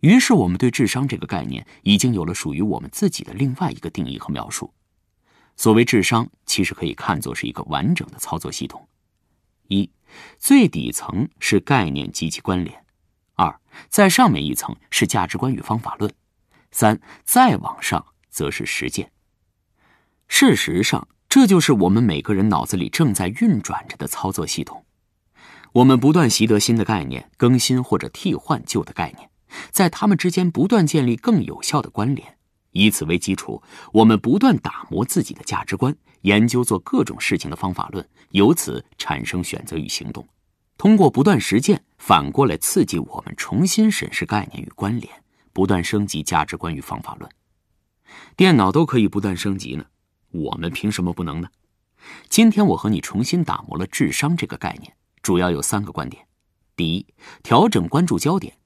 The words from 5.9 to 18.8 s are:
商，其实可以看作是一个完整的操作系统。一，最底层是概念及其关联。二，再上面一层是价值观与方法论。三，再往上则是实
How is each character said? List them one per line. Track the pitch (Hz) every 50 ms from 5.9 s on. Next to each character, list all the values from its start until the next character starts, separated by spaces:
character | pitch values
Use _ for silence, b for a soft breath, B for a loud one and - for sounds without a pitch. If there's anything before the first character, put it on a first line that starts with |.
| - 107
商， | 92 - 120 113 110 - _ _ _
其 | - - - 95
实 | - -
可 | - -
以 | 78
看 | - - - - 92 76
作 | - 64 60
是 | - -
一 | 60
个 | - - -
完 | - 76 69 76 117 175
整 | - - -
的 | - -
操 | - - - -
作 | - 71
系 | - - 67
统。 | - - - _ _ _ _ _ _ _ _ _ _ _ _ _ _ _ _ _ _
一， | 98 98 98 - _ _ B B B B B B B B
最 | - - 277 277 233 151
底 | - 82 64 58
层 | - - - - - 92 131 - _ _
是 | - - 107 98
概 | - - 143 131 98 80
念 | 69 71 62 50
及 | - - 82 80
其 | - -
关 | _ - 95 92
联。 | 87 80 - - _ _ _ _ _ _ _ _ _ _ _
二， | - - 95 - _ B B B B B B
再 | - - 202 190
上 | - - 254 214
面 | 113 73 73
一 | 73
层 | 64 - - - - _ _ _
是 | - - 120
价 | - - 104 90
值 | - - 92
观 | - 131
与 | 127 -
方 | - - 107 117
法 | 113 - -
论。 | - 104 101 - _ _ _ _ _ _ _ _ _ _ _
三， | _ - 110 107 110 - B B B B B
再 | - - 247 262 247 143
往 | - - - - -
上 | - - - - - _ _ _ _ _
则 | - - 78 71
是 | - - 55
实 | - - -